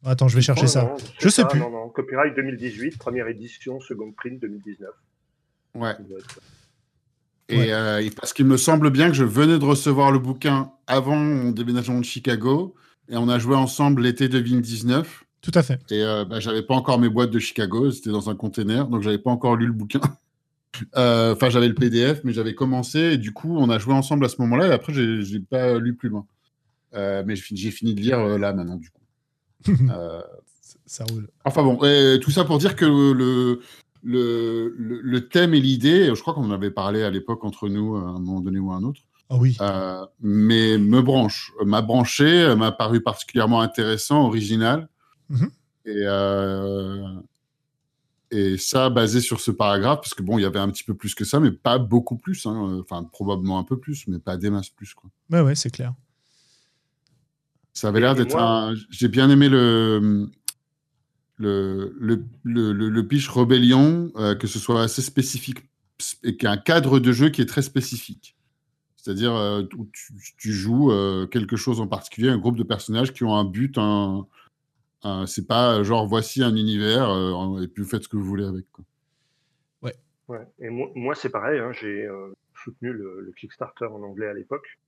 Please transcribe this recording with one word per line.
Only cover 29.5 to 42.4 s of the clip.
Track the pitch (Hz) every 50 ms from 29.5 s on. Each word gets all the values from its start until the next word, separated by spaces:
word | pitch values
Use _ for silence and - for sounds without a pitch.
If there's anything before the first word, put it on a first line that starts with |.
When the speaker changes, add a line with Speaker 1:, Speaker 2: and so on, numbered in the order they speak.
| _ _ _
Speaker 1:
<laughs> | - 202 127 131 131
Speaker 2:
Euh, | - 87 85 85 82 85 - - - - _ _ _ _
Speaker 1:
Ça, | _ - - _ _
ça | _ - - 117 110
roule. | 113 113 107 104 _ _ _
Speaker 2:
enfin | 151 139 165 147
bon, | 135 123 120 143
et | 143 143 143 139 135 131 131
tout | 127 -
ça | 143 185 180
pour | 147 170 147
dire | 147 196 -
que | - 170
le, | 156 147 143 139 139 135 127 131 127 127 123 127 123 123 120 - - - - _ _ _ _ _
le, | 120 120 127 120 120 117 117 117 117 113 117 113 117 117 -
le, | 117 110 120 120
le | - 127 123 127 120 -
thème | - 175 175 175 165
et | 147
l'idée, | 131 135 135 123 110 143 165 185 196 156 117
je | 107
crois | - - 165
qu'on | 156 131
en | 107
avait | 104 98 98 101
parlé | - - 95 98 101 107 110
à | 104
l'époque | 95 98 95 - 117 113 110
entre | 107 101 - - 104
nous, | 98 104 104 110 110
à | 104
un | 90 90 87 90
moment | 90 90 95 95
donné | 90 98 92 95
ou | 95 95
à | 92
un | 92 98
autre, | 127 143 - _ _ _ _ _ _
Speaker 1:
Ah | 131 123
oui. | 120 131 123 -
Speaker 2:
euh, | 101 101 98 95 95 92 92 92 95 95 _ _
mais | - 104 101 107 107 110 113 113 113 110 110 110
me | 101 104 113 127
branche, | 127 123 139 135 120 104 - - - - _ - 107
m'a | 101 104 107
branché, | 107 107 120 127 123 120 - - 143
euh, | 151 170 175